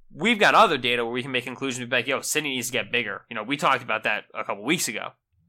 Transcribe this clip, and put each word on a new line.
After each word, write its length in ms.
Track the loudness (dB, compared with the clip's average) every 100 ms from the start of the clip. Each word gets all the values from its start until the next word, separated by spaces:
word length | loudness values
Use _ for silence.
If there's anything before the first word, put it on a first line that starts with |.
| -20 -4
we've 240 | 0 4
got 160 | 6 8
other 220 | 6 4
data 260 | 0 0
where 80 | 0
we 80 | -2
can 100 | -2
make 100 | -4
conclusions. 380 | -4 -6 -6 -6
We'd 80 | -2
be 80 | -2
like, 100 | 0
"Yo, 140 | -2
Sidney 300 | -2 -2 -2 -4
needs 120 | -2
to 40 |
get 220 | -4 -2
bigger." 320 | -2 -2 -6 -10
You 60 | -8
know, 80 |
we 140 | -6 0
talked 260 | 2 2
about 200 | 0 -2
that 200 | -2 -2 -6
a 120 | -10 -6
couple 180 | -4
weeks 240 | -2 -2 -2
ago. 220 | -6 -10 -14 _ _